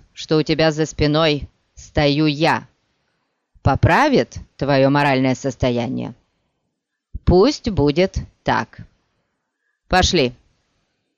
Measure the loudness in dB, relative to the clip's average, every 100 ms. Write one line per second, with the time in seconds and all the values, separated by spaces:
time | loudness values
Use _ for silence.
0 | -14 -20 -2 -2 0 0 0 0 -4 -2
1 | 0 2 0 -2 -6 _ _ -20 -8 -2
2 | 0 2 0 0 0 -2 -6 _ _ _
3 | _ _ _ _ _ _ -2 0 2 2
4 | 4 2 0 -8 -20 -8 -2 2 2 2
5 | 2 2 0 -2 -6 -4 -4 -2 -4 -8
6 | -10 -14 _ _ _ _ _ _ _ _
7 | _ -6 0 4 2 0 -6 -2 0 0
8 | -2 -4 -12 _ -4 -4 -4 -12 -20 _
9 | _ _ _ _ _ _ _ _ _ 0
10 | 2 0 -2 -4 _ _ _ _ _ _
11 | _